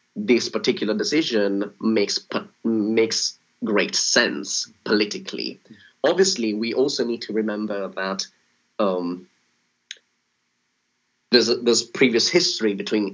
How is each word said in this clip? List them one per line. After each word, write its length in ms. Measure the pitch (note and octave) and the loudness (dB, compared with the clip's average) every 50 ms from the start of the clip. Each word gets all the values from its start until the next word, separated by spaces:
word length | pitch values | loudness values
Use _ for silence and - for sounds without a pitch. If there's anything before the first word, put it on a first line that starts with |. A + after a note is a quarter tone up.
| _ _ - | _ _ -10
this 340 | G#2 G#2 A2+ A#2+ A2+ A2+ - | -4 2 2 2 2 2 -2
particular 460 | - G#2+ - C3 A2 - G#2+ G#2+ G#2+ | -4 -2 0 0 0 0 0 -2 -2
decision 760 | G#2 - - - G#2+ G#2 - A#2 G#2 G2+ G2+ G2 G2 G#2 G2+ - - | -2 -2 0 0 0 0 0 0 0 0 0 0 -2 -4 -6 -6 -4
makes 380 | - A2 A2 G#2+ G2+ - - | -2 0 2 2 0 0 -2
p-, 220 | - - - - G#2+ G2 - _ _ - | -6 -6 -6 -6 -6 -6 -8 _ _ -2
makes 760 | A2+ A2+ G#2+ G#2 A2 A2+ A2+ A2+ G#2+ - - - - - _ _ _ _ - A#2+ | 0 0 0 0 2 2 2 2 2 0 -2 -4 -4 -6 _ _ _ _ -8 -4
great 320 | A2 G2+ G2+ F2+ - - | 0 2 2 0 0 0
sense 760 | - - - - B2 A#2 E2+ C#2+ C#2+ C#2+ - - - - - - _ - | -2 0 2 2 2 2 0 -2 -4 -6 -6 -6 -8 -8 -10 -12 _ -2
politically. 760 | - G#2+ G#2 G#3 G#3 F#3+ G3 F#3+ - - - - - - - _ - - - - - _ _ - | 0 2 2 2 0 -4 -10 -10 -10 -10 -8 -8 -10 -12 -14 _ -20 -20 -20 -20 -20 _ _ 0
Obviously, 520 | D#3 F3 F#3 F#3+ - - A#2+ A2+ G#2+ G#2 | 2 4 4 4 2 2 0 0 -2 0
we 180 | G#2+ A2+ A#2 - | -2 -2 0 2
also 320 | B2+ C3+ - - - A#2 | 2 2 2 2 -2 -2
need 160 | A#2+ A#2 A2 | -2 -4 -6
to 120 | - - G#2 | -6 -4 -2
remember 560 | A2 G#2+ G#2+ G#2 G#2 G#2+ G#2 G2+ G2+ F#2+ F#2 | -2 0 -2 -2 -2 -4 -4 -4 -4 -6 -6
that, 360 | - F#2+ F#2+ F#2+ F#2+ F#2+ - - _ _ _ _ _ _ _ _ _ - | -6 -4 -4 -4 -4 -4 -8 -10 _ _ _ _ _ _ _ _ _ 0
um, 480 | G#2+ F#2+ F#2 F2+ F2 F2 F2+ F#2 - - _ _ _ _ _ _ _ _ _ _ _ - - _ _ _ _ _ _ _ _ _ _ _ _ _ _ _ _ _ _ _ _ _ _ _ _ _ _ - | 0 0 0 0 -2 -4 -6 -8 -10 -18 _ _ _ _ _ _ _ _ _ _ _ -20 -20 _ _ _ _ _ _ _ _ _ _ _ _ _ _ _ _ _ _ _ _ _ _ _ _ _ _ 2
there's 160 | B2 A#2+ G#2+ | 4 4 4
a, 100 | A#2 B2 | 4 0
there's 260 | - B2 A#2 A2+ A2 - | 2 2 2 2 2 0
previous 440 | - - - C3+ A#2+ A2+ A2+ - | -2 0 2 4 4 4 2 2
history 460 | - - F3 E3+ - - - A2 G#2 G2 | 2 2 2 2 0 0 0 0 0 0
between 400 | G2 G2+ - A2+ G#2+ G2+ F#2+ | -2 -4 -2 0 0 0 0